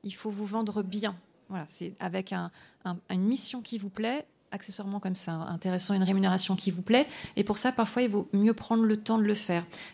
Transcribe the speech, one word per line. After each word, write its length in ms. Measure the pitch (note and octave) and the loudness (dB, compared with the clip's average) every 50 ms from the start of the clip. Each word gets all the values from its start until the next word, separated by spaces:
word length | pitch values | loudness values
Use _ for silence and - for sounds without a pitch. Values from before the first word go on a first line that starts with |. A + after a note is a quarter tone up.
| - | -10
Il 100 | G3+ F#3+ | -10 -10
faut 160 | - - A3 | -8 -6 -6
vous 160 | G3+ G3 G#3+ | -6 -4 -4
vendre 360 | G3 G3+ A3+ A3+ G#3 G#3 G#3+ | -4 -2 -2 -2 -2 -2 -2
bien. 340 | G3 F#3 F#3 G#3 G#3+ G#3 F#3 F3 - _ _ _ _ - | -2 -2 -2 -4 -4 -4 -6 -8 -14 _ _ _ _ -10
Voilà, 160 | G3 F3+ D3+ | -8 -8 -8
c'est 280 | - - - F3 F3 F#3 - | -8 -10 -10 -10 -10 -8 -8
avec 340 | F3+ F#3 E3+ F#3+ F#3+ - | -6 -4 -4 -4 -4 -4
un, 200 | F#3+ F3+ F3 E3+ - - - - _ _ - | -4 -4 -4 -6 -10 -14 -20 -20 _ _ -8
un, 120 | F3+ F3+ F3+ - - | -6 -6 -6 -6 -4
une 140 | F#3 F3+ F#3+ | -2 0 2
mission 360 | G#3+ B3+ C4 - - - B3 | 2 2 0 -2 -4 -6 -8
qui 180 | A3 - A#3 A3 | -8 -8 -8 -8
vous 100 | G3 G3+ | -8 -8
plaît, 360 | F#3+ G#3+ A3 A3+ B3+ D4 - - _ _ _ - | -6 -4 -2 -2 -2 -4 -6 -10 _ _ _ -12
accessoirement 480 | - F#3+ - - - - G3+ G3 G3+ G3+ | -12 -10 -10 -10 -10 -8 -6 -6 -6 -4
comme 160 | - F#3+ F#3 | -2 -4 -4
ça, 160 | F#3 - - E3 D#3+ E3 - | -4 -4 -4 -6 -6 -6 -6
intéressant, 460 | F3 E3+ - F#3 F3+ F3+ - - G3+ | -6 -4 -2 0 0 2 2 2 2
une 100 | G3 F#3+ | 4 4
rémunération 500 | F#3 G3 G3 F#3+ F#3+ F#3 F#3 - - F#3+ | 4 4 4 4 4 4 4 2 2 0
qui 160 | F#3 - G3 | 0 0 -2
vous 120 | E3+ F3 | -2 -2
plaît. 260 | F#3 - A3+ B3+ D4 - - - - - - | 2 4 4 4 4 2 -2 -12 -12 -6 -2
Et 80 | G3+ | -2
pour 160 | G3+ G#3 G#3 - | 0 0 2 2
ça, 140 | - C4 | 2 2
parfois, 300 | B3+ - A3+ G#3 - B3 | 2 2 0 0 2 2
il 80 | B3+ A#3 | 2 2
vaut 180 | G3+ G3+ F#3 - | 2 0 0 2
mieux 220 | - G3 G#3 A3 A3 | 2 4 6 6 4
prendre 300 | A3 - - A3+ A3+ A3+ | 4 0 0 4 4 6
le 120 | G#3+ G#3+ | 6 4
temps 220 | G#3+ G#3+ - A3+ A3 | 2 2 2 2 4
de 60 | G#3 | 4
le 100 | G#3 G#3 | 4 2
faire. 320 | G#3 - - F3 E3+ E3+ - - - - - | 2 0 0 0 0 0 -4 -10 -14 -14 -12